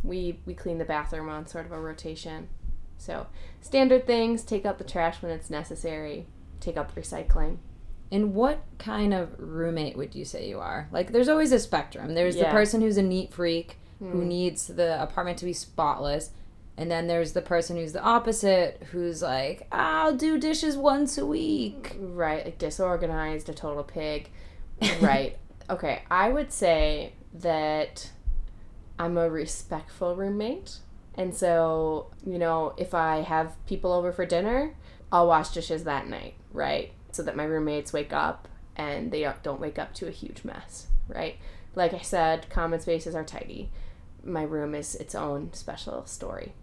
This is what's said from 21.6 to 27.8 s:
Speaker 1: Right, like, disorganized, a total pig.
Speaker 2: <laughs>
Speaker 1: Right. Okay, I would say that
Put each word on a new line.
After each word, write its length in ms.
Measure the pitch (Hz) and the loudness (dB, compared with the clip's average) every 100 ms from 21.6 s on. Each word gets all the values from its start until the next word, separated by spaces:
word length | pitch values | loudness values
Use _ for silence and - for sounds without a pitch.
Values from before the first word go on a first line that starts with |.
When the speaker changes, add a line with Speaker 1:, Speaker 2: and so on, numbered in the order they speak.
| 220 190 - - | -2 -6 -10 -8
Speaker 1:
Right, 460 | 190 175 160 156 | -8 -2 0 0
like, 140 | 170 165 | -4 -4
disorganized, 880 | 156 - 185 170 165 160 156 156 156 | -4 0 0 2 0 0 -2 -4 -6
a 40 | |
total 280 | 151 156 147 | -6 -6 -6
pig. 480 | 143 - 156 151 - - - - - - | -6 -4 -4 -4 -8 -16 -16 -12 -10 -2
Speaker 2:
<laughs> 200 | 208 170 | 0 4
Speaker 1:
Right. 340 | 196 135 135 - - - - | 4 4 2 -6 -12 -16 -6
Okay, 340 | 180 156 - - | -4 -2 -4 2
I 200 | 180 208 | 4 4
would 220 | 277 285 | 4 0
say 600 | - 185 160 151 147 - - - | 2 4 6 4 2 -4 -12 -18
that 760 | 165 175 156 151 151 | -4 0 2 2 0